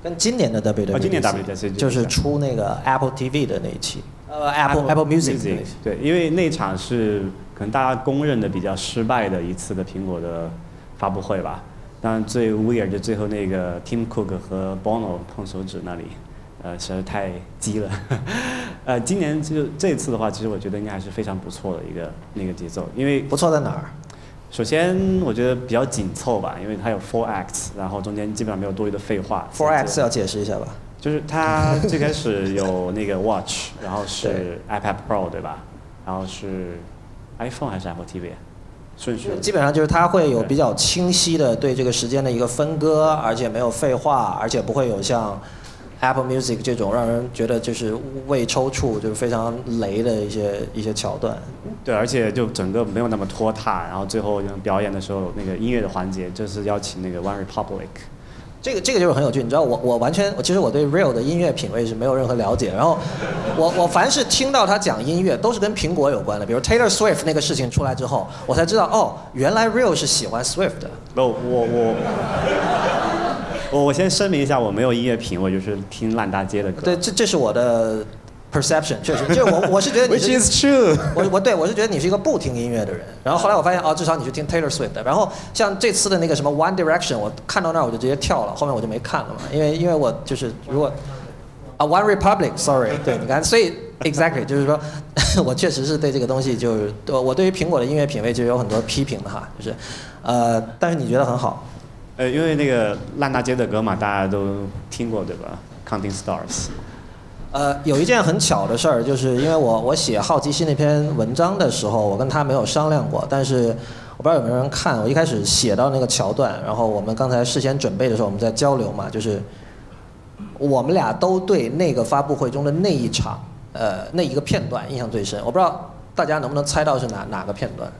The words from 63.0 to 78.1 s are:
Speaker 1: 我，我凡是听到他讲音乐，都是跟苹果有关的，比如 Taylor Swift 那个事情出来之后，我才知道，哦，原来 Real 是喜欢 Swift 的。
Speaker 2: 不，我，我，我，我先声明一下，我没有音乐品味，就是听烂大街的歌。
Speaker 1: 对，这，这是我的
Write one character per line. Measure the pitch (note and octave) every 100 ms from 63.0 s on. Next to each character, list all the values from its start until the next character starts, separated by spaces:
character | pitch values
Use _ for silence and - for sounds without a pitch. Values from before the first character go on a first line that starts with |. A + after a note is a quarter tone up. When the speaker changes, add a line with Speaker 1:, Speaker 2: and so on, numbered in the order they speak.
| - - - - - -
Speaker 1:
我， | D#4+ F3+
我 | F3
凡 | F#3+ B3
是 | C#4
听 | A#3+ - C4+
到 | C4+ F#3+
他 | G3+
讲 | F#3 A2
音 | B2+ E3+
乐， | F#3 A#2+
都 | A3+
是 | A#3
跟 | G#3 G#3+
苹 | D#3
果 | E3 C#3
有 | C3
关 | - G#2
的， | G2+
比 |
如 | A#2+
Taylor | - A#3 A3+
Swift | F#3 G#3 D#3+ D#3+
那 |
个 | D#3
事 | C#3+
情 | D3 B2
出 | -
来 | C3+
之 | B2+ B2+
后， | C3 F#2 - -
我 |
才 | C3+
知 | E3 A3
道， | E3+
哦， | A3 D3+ - -
原 | B2 C3+
来 | G#3+ A3+
Real | A3 A#3+
是 | D3+ C#3+
喜 | - G2+
欢 | A2+
Swift | B2 - F#3+ -
的。 | - - -
Speaker 2:
不， | C3
我， | B2+ G#2+ B2
我， | B2 A#2 A#2+ A2+ - A2 G#2+ G#2+ C#3+ - - - - - - - - - - - - -
我， | C#3
我 | C#3+
先 | C#3 F#3
声 | - G3+
明 | D#3
一 | C#3
下， | C3+
我 | A2
没 | G2
有 | B2+
音 | A#2+
乐 | B2
品 | A2+ - F2
味， | F#2+
就 | F#2+
是 | F#2+ G2 G2
听 | - A2+ A2+
烂 | G2+
大 | G2
街 | F#2+ G2+
的 | G2
歌。 | F#2
Speaker 1:
对， | - F3
这， | F3
这 | F#3+ A3
是 | D#3+
我 | A#2
的 | A#2+ B2 A#2 A2+ A2 G#2+